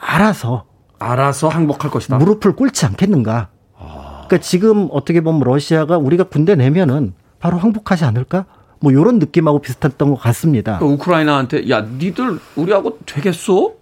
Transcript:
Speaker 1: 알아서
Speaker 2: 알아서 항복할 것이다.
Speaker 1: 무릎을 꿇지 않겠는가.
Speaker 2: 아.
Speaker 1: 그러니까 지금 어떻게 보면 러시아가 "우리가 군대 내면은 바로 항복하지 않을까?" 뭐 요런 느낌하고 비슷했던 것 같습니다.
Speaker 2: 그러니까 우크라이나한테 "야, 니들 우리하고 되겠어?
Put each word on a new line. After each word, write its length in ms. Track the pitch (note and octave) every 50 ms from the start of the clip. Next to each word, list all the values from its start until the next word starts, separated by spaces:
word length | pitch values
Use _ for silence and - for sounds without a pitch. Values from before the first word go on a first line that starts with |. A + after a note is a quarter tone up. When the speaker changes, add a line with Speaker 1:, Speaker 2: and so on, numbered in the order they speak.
Speaker 1:
알아서 640 | - - - D#3+ G3+ A3 F3+ - - A#2 A#2+ G#2+ - _ _ _ _ _ _ -
Speaker 2:
알아서 500 | - A2+ B2 B2+ C3+ C#3 C3+ - D#3+ D#3
항복할 420 | D#3 E3 E3 D3 C#3 - - C#3+
것이다. 260 | - B2+ - - - B2
Speaker 1:
무릎을 380 | D3+ F#3+ G#3+ G#3+ - G3+ -
꿇지 280 | - C4 C4 - - -
않겠는가. 600 | A2+ G2 - F#3 G3+ G3+ C#3+ A2+ A2 A2 A#2 G#2+ - _ _ _ _ _ -
Speaker 2:
아. 460 | E2+ D2+ D2 D2 C#2+ - - - - -
Speaker 1:
그러니까 100 | F#3 E3+
지금 500 | - - - F3+ G3+ A3 G#3+ G#3 G3 D3
어떻게 280 | - C#3+ - - E3 E3+
보면 180 | D#3+ D#3+ D#3+ D#3
러시아가 560 | B2+ B2 C3 D3 C#3+ - E3 D#3+ D#3 C#3+ F3 E3+
"우리가 260 | D3 C3 F3 F3 F#3
군대 300 | F3+ - C#3+ D#3 F3+ G#3
내면은 600 | D3 B2 C3+ D3 F#3 F#3 C#3 A#2+ D3+ C#3 F#2 F#2 _ _ _ _ _
바로 180 | - E3+ F3+
항복하지 480 | F3 F3 A#3 G#3 A3 - - G3 D#3+ E3
않을까?" 400 | B2 G#2+ A#2+ B2+ - - F#3 F#3 - _ _ _ _ _ -
뭐 120 | - C#3+
요런 260 | C3 C#3 E3 A#3 B3 A3
느낌하고 420 | D3+ C#3+ - F3 D#3+ D#3 D3 D3
비슷했던 500 | - - B2 - - D3 - - D3+ C#3+
것 60 | C#3
같습니다. 600 | A#2+ - A#2 A#2 - - E3 D3 A2 G2 A2+ G#2 F2
Speaker 2:
그러니까 160 | - C#3+ C#3+ C#3
우크라이나한테 680 | - F3+ F3+ D#3+ D#3 D3+ D3 C#3 C3 B2 D3+ C#3 - G#2+
"야, 100 | B2+ A2 G#2+ A2 B2 C3
니들 400 | D#3+ G3 E3+ - B3+ B3+ F3+ D#3+ - - -
우리하고 420 | C#3+ D#3+ F3+ G#3 G3 - - - - -
되겠어? 640 | - - C#3+ C#3+ G3 E3 - - - F#3 F#3+ E4+ A4 - _